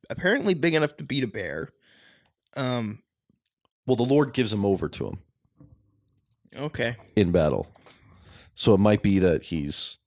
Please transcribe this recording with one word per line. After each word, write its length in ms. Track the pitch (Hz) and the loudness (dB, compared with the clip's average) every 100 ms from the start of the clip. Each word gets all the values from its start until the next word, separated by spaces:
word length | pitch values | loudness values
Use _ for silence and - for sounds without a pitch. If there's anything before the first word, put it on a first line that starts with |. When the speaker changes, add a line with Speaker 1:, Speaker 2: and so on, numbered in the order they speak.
| - | -14
Speaker 1:
apparently 440 | 117 185 262 208 | -4 0 0 0
big 200 | 170 165 | 0 0
enough 220 | 156 147 - | 2 0 -4
to 60 | |
beat 200 | 139 143 | -8 -4
a 20 | 123 | -4
bear. 420 | 104 87 76 - _ _ _ _ _ _ _ _ | -6 -8 -8 -10 _ _ _ _ _ _ _ _
Um, 480 | - 127 123 110 107 _ _ _ _ _ _ _ _ - | -8 -4 -4 -6 -10 _ _ _ _ _ _ _ _ -2
Speaker 2:
Well, 100 | 123 | 0
the 60 | |
Lord 280 | 120 143 143 | 4 2 2
gives 180 | 127 113 | 0 -2
him 120 | 107 | 0
over 240 | 101 95 78 | 0 0 -2
to 160 | - - | -6 -8
him 100 | - - _ _ _ - _ _ _ _ _ _ _ _ - | -10 -16 _ _ _ -20 _ _ _ _ _ _ _ _ -12
Speaker 1:
Okay. 400 | 147 - 117 117 - - | -10 -6 -6 -8 -4 0
Speaker 2:
in 160 | 90 | 2
battle. 340 | 87 76 53 - _ - - _ - - - - | 2 2 0 -6 _ -20 -20 _ -20 -20 -20 -16
So 200 | - - | -2 4
it 40 | 98 | 6
might 220 | 104 104 | 6 4
be 160 | 101 98 | 4 4
that 240 | 90 80 | 4 2
he's 540 | - 80 71 - - - | -2 -6 -4 -4 -6 -8